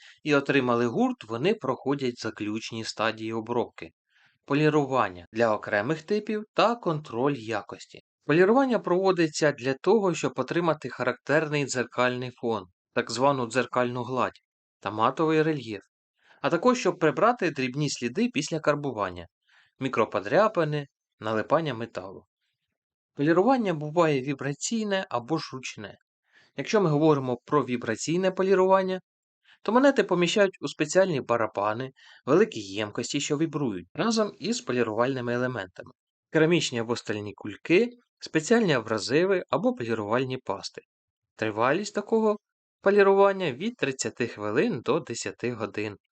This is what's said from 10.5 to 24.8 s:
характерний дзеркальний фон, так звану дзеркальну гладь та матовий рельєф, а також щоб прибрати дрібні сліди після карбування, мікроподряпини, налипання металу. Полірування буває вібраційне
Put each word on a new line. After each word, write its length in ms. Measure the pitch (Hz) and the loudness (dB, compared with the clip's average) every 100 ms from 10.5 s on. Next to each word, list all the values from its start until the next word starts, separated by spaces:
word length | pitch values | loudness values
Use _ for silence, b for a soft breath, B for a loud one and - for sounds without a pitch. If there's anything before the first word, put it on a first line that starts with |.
| 160 175 151 123 | 0 0 0 -6
характерний 800 | - 123 123 - 151 151 147 131 | -4 -4 -4 0 2 2 -2 -2
дзеркальний 640 | 127 117 - 123 123 127 | -2 -4 0 0 0 -8
фон, 340 | - 120 107 90 _ _ | -6 -4 -4 -6 _ _
так 160 | 123 117 | -4 -4
звану 360 | 117 139 135 117 | 2 2 2 0
дзеркальну 560 | 127 117 123 123 123 | -2 0 0 0 -4
гладь 380 | 117 127 98 - _ _ _ _ | -4 -2 -4 -6 _ _ _ _
та 100 | - | -8
матовий 520 | 107 117 151 160 156 | 0 0 2 2 2
рельєф, 400 | 156 151 113 98 - _ _ _ b b | 2 -2 -6 -12 -14 _ _ _ b b
а 100 | 139 | -2
також 280 | 170 247 247 | 2 2 2
щоб 200 | 185 - | 0 2
прибрати 520 | 156 135 214 247 170 | 0 4 2 2 -2
дрібні 400 | 139 127 135 147 | -2 -4 -2 -4
сліди 380 | - 120 127 240 | -2 -4 -2 -2
після 320 | 135 151 160 | -2 -4 -2
карбування, 680 | 156 147 143 107 92 87 85 _ b b b _ | 0 0 -4 -4 -6 -6 -16 _ b b b _
мікроподряпини, 1080 | 131 117 107 104 101 156 214 185 151 147 139 _ _ _ | -2 0 0 -2 0 2 2 0 -2 -4 -8 _ _ _
налипання 540 | 107 110 107 147 156 | -4 -2 0 0 0
металу. 500 | 113 117 - 95 92 - _ _ _ _ _ _ _ _ | -6 -8 -10 -14 -16 -20 _ _ _ _ _ _ _ _
Полірування 600 | - 147 170 220 262 202 | -2 2 4 4 2 0
буває 460 | 156 151 160 160 139 | -4 -2 2 2 2
вібраційне 840 | 135 135 135 143 - 226 | -2 -4 -6 -6 -4 -4